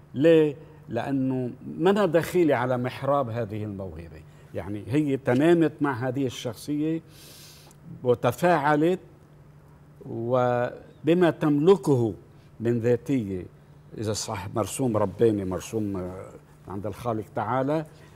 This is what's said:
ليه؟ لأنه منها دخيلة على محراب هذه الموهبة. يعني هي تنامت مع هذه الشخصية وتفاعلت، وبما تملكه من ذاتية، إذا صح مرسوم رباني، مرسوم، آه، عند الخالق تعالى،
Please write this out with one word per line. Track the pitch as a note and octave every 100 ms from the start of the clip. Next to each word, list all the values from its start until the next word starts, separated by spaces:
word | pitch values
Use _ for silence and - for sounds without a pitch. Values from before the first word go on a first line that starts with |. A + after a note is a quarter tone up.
| -
ليه؟ | B2 D#3 D#3+ D3+ C#3 - - -
لأنه | A2+ B2+ C#3 C3 C3 B2 - C3+ D3
منها | D#3+ G3+ G3
دخيلة | D#3+ - F3+ D#3+
على | B2 B2+ B2+
محراب | B2 - C3+ C#3+ B2
هذه | A2+ A2 G#2+
الموهبة. | G#2+ G2 F#2+ D#2+ E2 D2+ - - -
يعني | G2+ F2+ G#2 G2+
هي | C#3 D3+ C3+
تنامت | B2+ B2 D#3 F3 D#3 D#3
مع | C#3+ B2 C3
هذه | B2+ C3
الشخصية | - B2 A2 - D3 D#3 E3 - - - - - - - - - -
وتفاعلت، | B2 A#2+ B2 A#2 F3 E3+ C#3 D3+ D#3+ F3+ - - - - - - - - - - C3+
وبما | A#2 A#2 B2+ B2 B2 B2 - - - C#3+ F3 F3
تملكه | - D#3+ C#3+ D#3+ G3 - C3+ A2+ F#2 - - - -
من | A2+ A#2+
ذاتية، | A2+ A#2+ - C#3 G2+ F#2 E2+ - - - - -
إذا | G#2+
صح | G#2 - G#2+ G2+
مرسوم | A2+ G2+ - C3 G#2+
رباني، | G2+ F#2 A#2 G#2+
مرسوم، | F#2+ F2+ - A2+ G#2 F#2+
آه، | F2+ F#2 G#2 - - - -
عند | F#2+ G2+
الخالق | - A#2+ A2 G2+
تعالى، | - G#2+ C3 C3+ D#3 D#3 - -